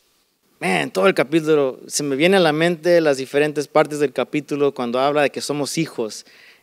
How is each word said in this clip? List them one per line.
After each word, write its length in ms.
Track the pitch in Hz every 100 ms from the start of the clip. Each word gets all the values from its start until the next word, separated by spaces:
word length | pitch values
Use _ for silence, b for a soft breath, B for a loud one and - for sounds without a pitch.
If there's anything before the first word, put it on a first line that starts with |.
| _ _ _ _ _ _
Man, 300 | 175 180 135
todo 140 | 185 190
el 60 |
capítulo, 680 | 170 135 160 156 151 131 113 -
se 160 | -
me 140 | 147 135
viene 200 | 170 196
a 40 |
la 120 | 165
mente 480 | 151 170 165 175 170
las 180 | 156 135
diferentes 500 | 127 143 151 147 135
partes 300 | 151 147 147
del 140 | 143
capítulo 640 | 131 123 151 143 143 143
cuando 240 | 135 120 127
habla 240 | 139 147
de 80 | 135
que 100 | 123
somos 380 | - 147 131 165
hijos. 460 | 156 - 107 - b b b b